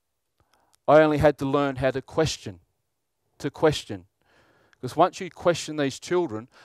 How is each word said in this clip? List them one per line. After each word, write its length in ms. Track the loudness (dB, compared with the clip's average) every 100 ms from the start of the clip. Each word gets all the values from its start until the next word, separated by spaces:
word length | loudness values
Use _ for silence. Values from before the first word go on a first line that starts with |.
| _ _ _ _ _ _ _ _ 4
I 120 | 6
only 200 | 6 4
had 180 | 2 2
to 80 | -2
learn 320 | -2 -2 -2
how 140 | -4
to 100 | -4
question, 580 | -6 -2 -2 -4 -14 -18 _ _ _ _ _ _ _ _
to 120 | -10
question. 560 | 0 0 0 -8 -14 -16 _ _ _ _ _ _
Because 240 | _ -8 0
once 240 | 0 0
you 80 | -14
question 480 | -4 -2 -2 -4 -4
these 200 | -4 -6
children, 520 | -4 -2 -2 -6 -12 _